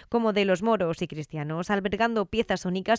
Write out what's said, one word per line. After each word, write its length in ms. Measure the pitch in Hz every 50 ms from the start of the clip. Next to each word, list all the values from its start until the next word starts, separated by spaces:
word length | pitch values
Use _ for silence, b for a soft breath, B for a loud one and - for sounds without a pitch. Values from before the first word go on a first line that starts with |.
| B B
como 240 | - 233 226 220 190
de 100 | 208 196
los 200 | 196 185 170 208
moros 380 | 233 226 190 180 165 165 -
y 60 | 180
cristianos, 600 | - 156 156 147 - - 156 147 151 156 165 175 -
albergando 560 | 208 196 190 190 202 202 226 233 226 220 196
piezas 400 | - - 220 226 - 190 - -
únicas 240 | 180 180 190 185 - 233